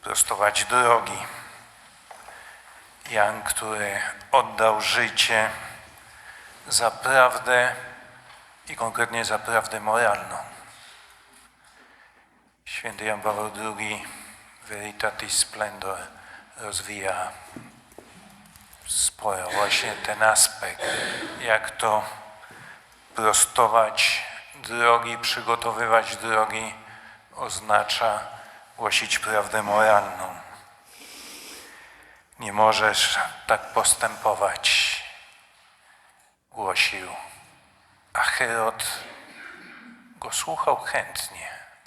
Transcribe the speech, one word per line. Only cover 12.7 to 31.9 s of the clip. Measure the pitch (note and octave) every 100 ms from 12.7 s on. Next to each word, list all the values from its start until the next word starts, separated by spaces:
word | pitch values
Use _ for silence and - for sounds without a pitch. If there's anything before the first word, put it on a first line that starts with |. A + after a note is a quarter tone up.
| - A#2 G#2+ G#2+
Jan | G#2
Paweł | G#2+ G#2 G#2+
drugi | G#2 A2 G#2+ G#2+ G#2 - - - - - -
Veritatis | - G#2+ G#2 G#2 A2 - G#2+ -
Splendor | - G#2+ G#2 G2 F#2+ F#2+ - - - - - -
rozwija | G#2+ G2+ - G#2 F#2+ F2+ F2+ - - - - - _ - - - - - - - - - -
sporo | - - - G#2+ F#2+ F2+
właśnie | F#2 G2+ - A#2+
ten | G2+ - G#2+
aspekt, | A2 G#2+ - - G2 - D#2 - - - - -
jak | B2 G#2+ -
to | - A2+ G#2+ - - - - - - - - - - - -
prostować | A2 G#2 - - A#2 A2+ G#2+ A2 - - - - - D3
drogi, | A2+ A#2 A#2 A#2 A#2 A#2
przygotowywać | A#2 - A2+ A#2 A#2 A2 A#2 A2+ A2 A2
drogi | A2 A2 A2 G#2+ A2 G#2+ - - - - _ -
oznacza | A#2+ - G#2+ G#2 G#2 - A#2 G#2 - - - - - -
głosić | A2 - A2+ -
prawdę | A2 G#2+ G2+ A2
moralną. | G#2 G#2 G#2+ G#2 G2 - F2+ - - - - - _ - - - - - - - - - -